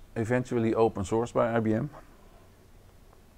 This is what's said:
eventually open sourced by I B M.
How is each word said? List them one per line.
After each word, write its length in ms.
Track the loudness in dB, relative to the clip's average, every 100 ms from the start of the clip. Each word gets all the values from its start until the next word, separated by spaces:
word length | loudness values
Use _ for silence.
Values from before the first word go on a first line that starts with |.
| -12 -6
eventually 580 | 0 0 0 0 0
open 300 | 2 2 0
sourced 300 | -2 -2 0
by 200 | 0 2
I 60 | 2
B 140 | 2
M. 160 | 0 -2 -10 -20 -20 -20 -20 -20 -20 -20 -20 -20 -20 -20 -20 -20